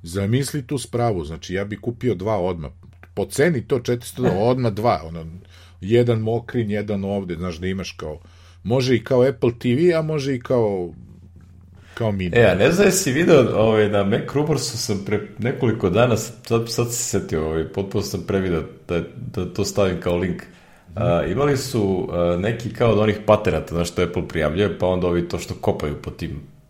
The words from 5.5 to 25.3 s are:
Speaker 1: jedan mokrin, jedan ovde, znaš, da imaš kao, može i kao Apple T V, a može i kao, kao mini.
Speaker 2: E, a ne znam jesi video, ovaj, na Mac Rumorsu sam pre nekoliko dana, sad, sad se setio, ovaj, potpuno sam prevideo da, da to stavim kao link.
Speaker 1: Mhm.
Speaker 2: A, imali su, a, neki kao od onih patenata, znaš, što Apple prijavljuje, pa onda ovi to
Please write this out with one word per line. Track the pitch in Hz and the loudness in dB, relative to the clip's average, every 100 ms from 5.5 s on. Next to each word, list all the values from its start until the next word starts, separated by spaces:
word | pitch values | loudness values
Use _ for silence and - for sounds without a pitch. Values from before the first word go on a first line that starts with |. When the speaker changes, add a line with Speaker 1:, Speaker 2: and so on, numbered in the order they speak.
| - - - | -20 -20 -12
Speaker 1:
jedan | 92 117 120 113 | 2 2 4 2
mokrin, | 110 117 120 123 107 | 0 -4 -2 -4 -2
jedan | 104 104 101 | -4 -4 -4
ovde, | 98 101 92 82 | -2 -4 -4 -6
znaš, | 90 80 | -6 -6
da | 92 | -6
imaš | 95 87 | -6 -8
kao, | - 78 76 - - - - | -10 -12 -12 -16 -20 -20 -12
može | 92 127 127 123 | -2 0 4 2
i | |
kao | - 131 | 2 4
Apple | 127 120 123 | 4 4 0
T | 117 127 | 0 0
V, | 120 175 | 4 4
a | 165 | 2
može | 156 156 135 | 0 -2 -2
i | 131 | -4
kao, | - 127 110 98 87 82 - - - - - - - - - | 0 2 2 0 -4 -10 -20 -20 -20 -20 -20 -20 -20 -20 -18
kao | - 113 | -4 -2
mini. | 101 90 117 | 0 2 6
Speaker 2:
E, | |
a | 110 | 6
ne | 90 120 | 6 4
znam | 175 202 | 6 4
jesi | - - | 4 0
video, | 143 180 156 117 | 2 6 6 6
ovaj, | 98 110 110 104 | 4 4 6 4
na | 101 | 4
Mac | 98 107 - | 2 0 0
Rumorsu | 139 156 143 - 113 | -2 0 0 -2 -6
sam | - 98 | -4 -4
pre | 98 104 - - | -2 -4 -4 -4
nekoliko | 110 - 120 110 95 | -4 0 0 2 2
dana, | 92 123 110 | 4 4 2
sad, | - - - 117 113 | -2 -12 -2 -2 0
sad | - 117 | -2 -2
se | - | -2
setio, | - 101 82 82 78 | -2 -2 -2 -2 0
ovaj, | 80 | -2
potpuno | 78 - 98 107 | -2 -4 -4 -4
sam | 92 92 | -4 -6
prevideo | 85 95 92 82 - - - | -2 -2 0 -2 -4 -14 -4
da, | 87 82 - | -4 -4 -10
da | - - 87 | -10 -6 -6
to | - | -4
stavim | 98 - 95 87 | -4 0 0 0
kao | 90 87 | -2 -2
link. | 90 87 | -2 -4
Speaker 1:
Mhm. | - - - - _ 82 | -10 -20 -20 -20 _ -4
Speaker 2:
A, | 85 85 | 0 2
imali | 73 101 147 143 | 0 0 0 0
su, | - 120 98 92 85 | 0 0 0 0 -2
a, | 85 87 87 | 0 0 2
neki | 101 120 110 | -2 -4 -6
kao | - 120 | 0 2
od | 104 | 4
onih | 107 101 - | 2 2 4
patenata, | 107 - 80 78 | 4 4 -2 -2
znaš, | 85 85 | -2 -2
što | - | 0
Apple | 87 92 80 | -2 -2 -4
prijavljuje, | 82 76 82 101 85 | -2 0 2 0 0
pa | 90 | 0
onda | 92 90 | 2 2
ovi | 87 | 0
to | 87 | -2